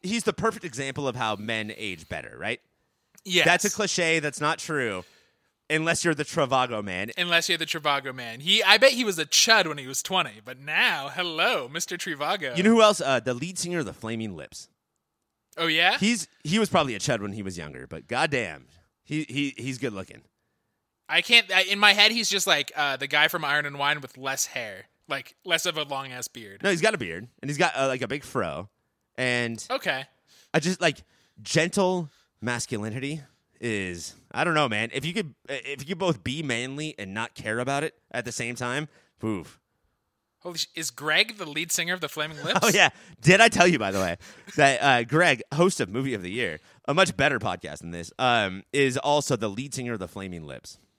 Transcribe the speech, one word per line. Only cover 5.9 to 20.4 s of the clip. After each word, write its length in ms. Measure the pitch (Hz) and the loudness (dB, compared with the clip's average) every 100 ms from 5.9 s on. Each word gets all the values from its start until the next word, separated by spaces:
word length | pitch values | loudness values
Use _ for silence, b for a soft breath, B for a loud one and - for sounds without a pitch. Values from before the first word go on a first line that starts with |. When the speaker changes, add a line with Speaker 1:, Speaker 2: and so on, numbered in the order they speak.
| 160 | 0
Speaker 1:
you're 120 | 170 | 0
the 100 | 147 | 0
Trivago 580 | 147 - 135 131 127 110 | -2 -2 2 2 0 -2
Man. 280 | 101 92 104 - | -4 -6 -6 -4
Speaker 2:
Unless 320 | 175 170 165 | 2 2 2
you're 80 | 170 | -2
the 80 | 160 | -2
Trivago 480 | 165 147 139 135 | -2 0 0 -2
Man. 260 | 127 120 113 | -10 -10 -10
He, 220 | 156 208 | 2 6
I 160 | 196 214 | 8 10
bet 140 | 269 | 8
he 120 | 247 | 6
was 140 | 226 165 | -2 -2
a 80 | 151 | 0
chud 400 | - - 220 170 | 2 6 6 4
when 100 | 147 | -2
he 100 | 131 | -8
was 160 | 131 | -8
twenty, 380 | - 185 147 104 | -2 -2 -2 -6
but 160 | 107 131 | -16 -16
now, 500 | 143 160 240 165 135 | -6 0 2 0 -4
hello, 580 | 135 175 160 196 214 123 | -4 -4 0 2 0 -4
Mister 280 | 151 - 175 | -8 -6 -8
Trivago. 580 | - 147 147 196 143 160 | -8 -4 -4 -2 -4 2
Speaker 1:
You 60 | |
know 80 | 196 | 4
who 100 | 226 | 8
else? 220 | 214 202 | 6 4
Uh, 180 | 139 131 | 0 0
the 140 | 120 | 0
lead 240 | 123 170 185 | -4 -6 -6
singer 220 | 175 175 | -4 -4
of 40 | |
the 80 | 117 | -4
Flaming 420 | - 110 113 110 | -8 -8 -6 -6
Lips. 360 | 85 67 - - _ _ _ _ _ _ _ _ - | -10 -14 -18 -20 _ _ _ _ _ _ _ _ -6
Speaker 2:
Oh, 80 | 165 | 0
yeah? 320 | 160 175 190 | 4 4 4
Speaker 1:
He's, 280 | 196 240 - _ | 2 0 -4 _
he 160 | 147 202 | -2 0
was 120 | 214 | 2
probably 240 | 185 143 | 2 0
a 40 | 104 | -2
chud 220 | - 117 | -2 -2
when 120 | 101 | -2
he 100 | 104 | -6
was 160 | 95 87 | -8 -8
younger, 280 | 76 65 65 | -10 -12 -14
but 220 | 78 - | -14 -6
goddamn, 560 | 117 160 139 101 73 64 _ _ _ | -2 0 0 -4 -8 -18 _ _ _
he, 200 | _ 151 156 | _ -8 -6
he, 240 | 131 143 117 | -4 -4 -6
he's 180 | 123 127 | -8 -6
good 160 | 127 | -6
looking. 300 | 101 90 - _ _ | -8 -12 -18 _ _